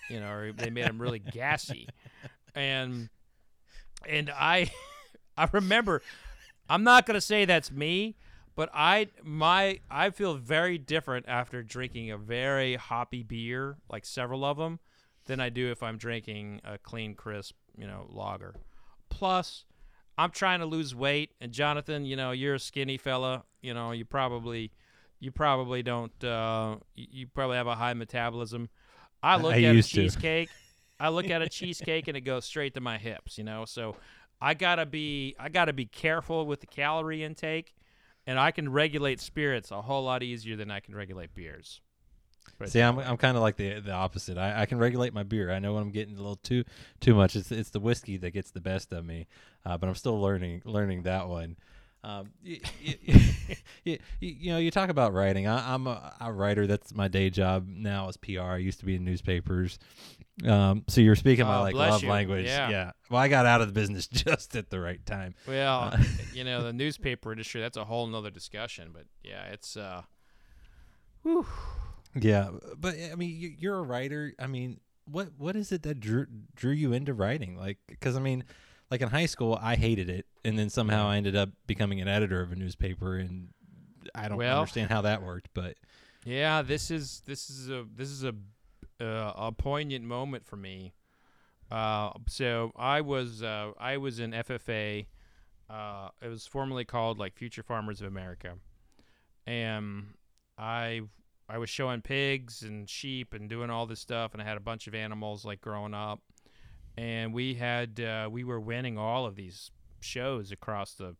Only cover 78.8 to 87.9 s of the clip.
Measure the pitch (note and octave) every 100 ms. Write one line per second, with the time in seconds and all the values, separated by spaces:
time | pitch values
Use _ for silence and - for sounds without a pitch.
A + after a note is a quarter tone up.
78.8 | - B2 B2 C#3 E3+ - A#2 A2+ A2+ A#2+
79.8 | A2+ G#2+ F2+ F2+ - _ A2+ A2 G#2 B2+
80.8 | G#2+ G#2+ G#2 G2+ G2+ G2 G2 - - G2+
81.8 | G#2 G2 F#2+ G2+ G#2+ F#2 F2+ F2+ F#2 -
82.8 | F#2+ F#2 F#2 F#2 F2+ F2+ F2 - - -
83.8 | - - - - G#2+ G#2 A#2+ C3+ D#3 -
84.8 | G#2 A2 G#2 G#2 F#2 F2+ - - F2+ -
85.8 | _ - - _ A2+ C3 D#3 D#3 C3+ D3
86.8 | - D#3+ C3+ - - C3+ - C3+ B2+ C3
87.8 | A2+